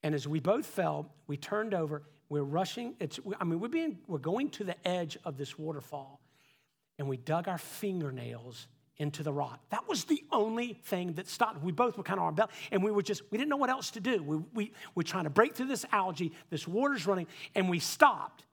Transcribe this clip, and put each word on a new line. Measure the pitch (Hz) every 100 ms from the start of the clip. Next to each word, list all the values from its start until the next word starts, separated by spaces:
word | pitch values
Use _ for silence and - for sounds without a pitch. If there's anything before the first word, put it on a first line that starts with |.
And | 156
as | 147 143
we | 160
both | 147 226
fell, | 302 - 165 147 151 - -
we | 143
turned | - 208 220
over, | 190 156 147 147 _ _
we're | 147
rushing, | 139 156 185 - 240 -
it's, | 160 - 202 202
I |
mean, | 175 165
we're | 226
being, | 320 330 302 -
we're | 160
going | 135 208 285
to | -
the | 196 160 185
edge | 180 170 -
of | - 135
this | 139 -
waterfall. | 156 151 - 143 135 139 _ _ _ _ _ _ _ -
And | 139
we | 131
dug | 123 160 175
our | 175
fingernails | - - 208 185 151 131 120 120 120 120 - _ _ _
into | 147 147
the | 151
rock. | 143 139 - _
That | 208 -
was | 311
the | - 302 -
only | 269 214 226 240 214
thing | - 185 180
that | 165 185
stopped. | - 226 175
We | 160
both | 160 247 214
were |
kinda | 180 190
on | 165
our |
belly, | 156 - - -
and | 202
we | 202
were | 208
just, | 196 202 -
we | 214
didn't | 294
know | 285
what | 262
else | 262 -
to | -
do. | 196 226
We, | 147 156 160
we, | 226 208 - -
we're | -
trying | 165 185
to | 165
break | 147 247 -
through | 262
this | 262 -
algae, | 214 190 160 165 - -
this | 147 -
water's | 190 277 269
running, | 170 185 170 - - -
and | 185
we | 175
stopped. | - - 294 196 - - -